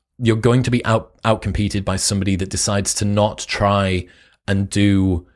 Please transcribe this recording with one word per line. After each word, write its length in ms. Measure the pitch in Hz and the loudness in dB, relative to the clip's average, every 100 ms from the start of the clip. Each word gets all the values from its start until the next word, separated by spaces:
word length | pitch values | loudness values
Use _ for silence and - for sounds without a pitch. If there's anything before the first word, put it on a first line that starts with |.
| _ - | _ -2
you're 200 | 113 110 | 0 2
going 260 | 117 127 | 4 2
to 80 | 123 | 2
be 140 | 123 113 | 0 2
out, 360 | 113 - _ | 0 -2 _
outcompeted 600 | 113 110 101 95 104 101 | -2 0 -2 -2 -2 -2
by 140 | 95 95 | -4 -2
somebody 400 | - 98 95 95 | -2 -2 0 -2
that 120 | 95 | -2
decides 440 | 98 - 101 95 | -4 -2 -2 -2
to 120 | - 104 | -2 -2
not 340 | 104 104 - | 2 0 -2
try 680 | - - 101 101 95 92 - _ _ _ - | -8 -2 0 2 0 -2 -6 _ _ _ -4
and 220 | 98 95 | -2 0
do 580 | 104 101 98 95 87 - | 2 4 4 2 0 -6